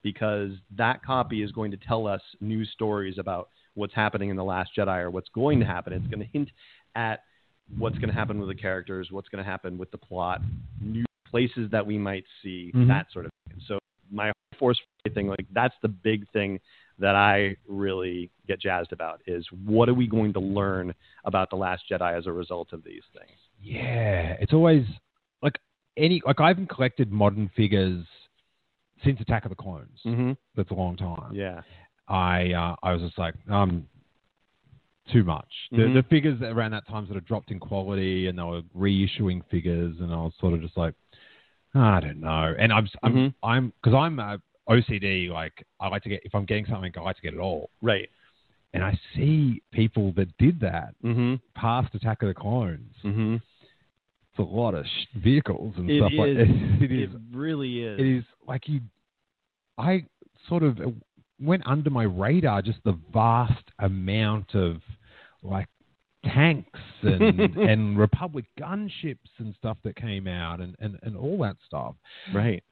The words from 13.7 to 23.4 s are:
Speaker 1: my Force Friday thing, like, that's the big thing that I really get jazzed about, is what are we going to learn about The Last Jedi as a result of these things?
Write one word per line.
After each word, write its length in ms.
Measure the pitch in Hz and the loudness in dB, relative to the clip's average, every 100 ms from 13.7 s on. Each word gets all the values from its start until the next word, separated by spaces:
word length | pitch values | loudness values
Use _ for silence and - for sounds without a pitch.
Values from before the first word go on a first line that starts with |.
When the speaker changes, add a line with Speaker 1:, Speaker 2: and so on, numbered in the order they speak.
| 98 _ _ _ | -10 _ _ _
Speaker 1:
my 220 | 101 107 - _ - | -4 -4 -6 _ 0
Force 200 | 127 120 - _ | 2 2 -4 _
Friday 120 | - | -8
thing, 120 | 110 101 | -4 -4
like, 180 | 98 95 | -4 -4
that's 220 | 98 127 - | 0 0 0
the 60 | 110 | -4
big 400 | 95 110 110 101 | -2 -2 -2 -2
thing 280 | 107 101 95 _ _ _ - | -4 -4 -6 _ _ _ -2
that 180 | 98 98 | 2 6
I 400 | 104 101 98 98 - | 6 4 2 -2 -10
really 640 | 98 98 95 92 90 87 _ - | -6 -4 -4 -4 -6 -10 _ -8
get 140 | 95 | -4
jazzed 320 | 98 90 85 | -2 -2 -4
about, 280 | 87 82 80 - | -8 -10 -10 -8
is 180 | 87 82 92 | -8 -8 -12
what 240 | 98 110 117 | 0 4 4
are 60 | |
we 120 | 127 120 | 4 2
going 260 | 113 107 | 0 0
to 60 | 98 | -2
learn 540 | 95 101 98 95 90 87 _ _ | -2 -2 0 -2 -4 -10 _ _
about 260 | 101 95 92 | -2 -2 0
The 60 | 95 | -2
Last 280 | 95 90 - | -4 -4 -6
Jedi 260 | 92 87 85 | -2 -2 -2
as 100 | 90 | -6
a 60 | |
result 400 | 85 85 87 82 | -8 -6 -8 -10
of 120 | 82 | -14
these 180 | 82 - _ | -16 -20 _
things? 240 | - - _ | -20 -20 _